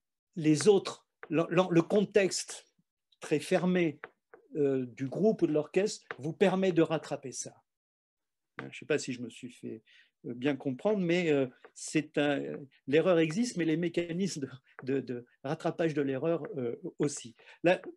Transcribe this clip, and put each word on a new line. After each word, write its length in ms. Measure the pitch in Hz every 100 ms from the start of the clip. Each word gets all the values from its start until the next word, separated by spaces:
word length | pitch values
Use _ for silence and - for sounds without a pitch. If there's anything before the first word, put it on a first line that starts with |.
| _ _ _ 180
les 320 | 151 151 180
autres, 380 | 196 - - _ _ -
le, 160 | 156 165
le, 140 | 170 185
le 120 | 165
contexte 840 | 165 208 196 208 185 - - - - _ _ _ _ _
très 200 | - 151
fermé, 600 | - 185 180 180 170 143 - _ _ - _ 233
euh, 280 | 139 135 123
du 220 | 113 135
groupe 340 | 143 214 -
ou 40 | 165
de 60 |
l'orchestre 540 | 151 147 185 208 - - -
vous 140 | 143
permet 400 | 160 190 185 190
de 100 | 165
rattraper 500 | 160 156 - 143 131
ça. 220 | - 127 - _ _ _ _ _ _ _ _ _ -
Je 60 | 135
ne 60 |
sais 140 | - 131
pas 120 | 147
si 140 | -
je 100 | 123
me 80 | 117
suis 220 | - 127
fait, 320 | - 123 110 _ - _ _ 139
euh, 80 |
bien 220 | 123 135 135
comprendre, 420 | 143 127 208 208
mais, 320 | 175 175 165
euh, 160 | 143 131 - -
c'est 440 | - - 160 151 156
un, 240 | 143 139 139 151 143 _ -
l'erreur 320 | 151 175 170
existe, 360 | 160 175 240 175
mais 80 |
les 120 | 160 156
mécanismes 720 | 170 175 175 170 196 151 131 131 _ -
de, 120 | 127
de, 60 | 139
de 260 | 113 123 120 _
rattrapage 500 | 135 160 170 156 165
de 80 | 147
l'erreur, 400 | 135 131 160 165 147 143
euh, 180 | 120 - 165 -
aussi. 380 | 147 - 117 - - -
Là, 180 | 165 185 -